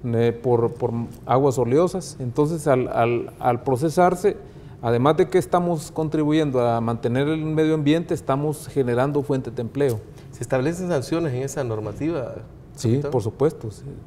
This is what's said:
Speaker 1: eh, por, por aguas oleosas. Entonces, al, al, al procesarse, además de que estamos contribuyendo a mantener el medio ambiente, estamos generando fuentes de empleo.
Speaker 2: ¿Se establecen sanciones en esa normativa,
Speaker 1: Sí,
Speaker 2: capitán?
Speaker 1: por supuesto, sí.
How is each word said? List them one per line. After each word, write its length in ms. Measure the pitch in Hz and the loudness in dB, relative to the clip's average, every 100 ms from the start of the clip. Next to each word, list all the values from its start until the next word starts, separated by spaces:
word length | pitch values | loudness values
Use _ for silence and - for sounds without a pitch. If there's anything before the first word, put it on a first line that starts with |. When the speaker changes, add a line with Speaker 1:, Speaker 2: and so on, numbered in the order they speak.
| 123 | 0
Speaker 1:
eh, 260 | 113 117 117 | 2 2 2
por, 300 | 131 120 117 | 2 4 2
por 200 | - 120 117 120 - - | 0 -4 -2 -6 -10 0
aguas 320 | 127 139 123 | 4 4 2
oleosas. 580 | 117 135 175 147 135 - | 2 4 2 -2 -10 -8
Entonces, 460 | 127 117 151 165 151 | -6 0 0 0 2
al, 200 | 131 123 | 2 2
al, 460 | - 117 120 - - | 2 2 0 -4 -2
al 260 | 127 120 | 0 0
procesarse, 760 | - 127 160 165 180 180 208 - - - - - | 0 0 0 4 4 4 -2 -2 -12 -18 -20 -6
además 360 | 120 120 135 160 | 0 4 4 4
de 100 | 180 | 4
que 120 | 185 | 2
estamos 520 | - 180 175 165 - | 2 0 0 -2 -4
contribuyendo 760 | - 160 156 151 156 151 127 120 | -4 -2 0 2 2 2 2 2
a 140 | 117 | 2
mantener 480 | 117 117 120 123 143 | 0 -2 0 0 0
el 160 | 160 | 0
medio 300 | 156 156 156 | -2 2 2
ambiente, 400 | 156 143 160 170 | 2 2 2 0
estamos 560 | 160 - 135 151 147 - | -4 -2 0 0 -4 -4
generando 540 | 143 123 120 135 147 | -2 2 2 2 0
fuentes 300 | 135 135 123 | 0 -2 -4
de 80 | 117 | -8
empleo. 380 | 113 139 143 110 - - - | -6 0 0 0 -6 -18 -18
Speaker 2:
¿Se 100 | - | -12
establecen 460 | 117 131 135 170 180 | -4 0 0 -2 -2
sanciones 460 | 160 120 165 165 | -2 0 -2 -2
en 100 | 123 | -2
esa 220 | 139 151 123 | -4 -4 -4
normativa, 720 | 110 107 101 147 165 117 - - - - - | -4 -6 -4 -4 -4 -6 -10 -14 -18 -20 -4
Speaker 1:
Sí, 160 | 120 | 2
Speaker 2:
capitán? 200 | 127 143 | 2 2
Speaker 1:
por 100 | 131 | 0
supuesto, 500 | 107 - 151 156 113 | -2 0 0 0 -12
sí. 120 | - 135 135 | -12 -14 -16